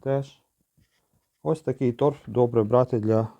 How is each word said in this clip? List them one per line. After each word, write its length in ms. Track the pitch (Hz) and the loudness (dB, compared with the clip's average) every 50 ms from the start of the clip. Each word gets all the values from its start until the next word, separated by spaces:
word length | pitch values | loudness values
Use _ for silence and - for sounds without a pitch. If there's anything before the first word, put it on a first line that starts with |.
теж. 420 | - 135 135 139 135 139 - _ _ _ _ _ _ _ _ _ _ _ _ _ _ _ _ _ _ _ _ _ | -6 -4 -4 -4 -4 -8 -14 _ _ _ _ _ _ _ _ _ _ _ _ _ _ _ _ _ _ _ _ _
Ось 180 | - 147 160 - | -6 -6 -6 -4
такий 320 | - 135 131 - 135 120 | -4 -6 -4 -2 -2 -4
торф 260 | 120 - 135 147 143 - - | 0 0 0 0 0 -2 -8
добре 360 | 117 107 123 123 117 120 113 | -4 0 0 2 2 2 0
брати 360 | 107 107 120 123 127 - 127 113 | 2 2 2 2 2 2 -2 -2
для 300 | 104 110 110 110 113 110 - | 0 0 0 0 0 -2 -8